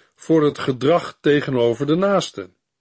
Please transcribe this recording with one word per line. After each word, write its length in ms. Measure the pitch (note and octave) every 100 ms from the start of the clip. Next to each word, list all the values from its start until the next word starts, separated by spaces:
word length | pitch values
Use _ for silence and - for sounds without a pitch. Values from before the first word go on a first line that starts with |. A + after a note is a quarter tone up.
| _
voor 300 | _ - D#3+
het 140 | D3 C#3
gedrag 600 | - B2+ B2+ E3+ - -
tegenover 680 | D3+ D3 C#3 C3 A#2+ A2+ C#3+
de 100 | D#3+
naaste. 540 | G3 G3 - - F#2 _ _ _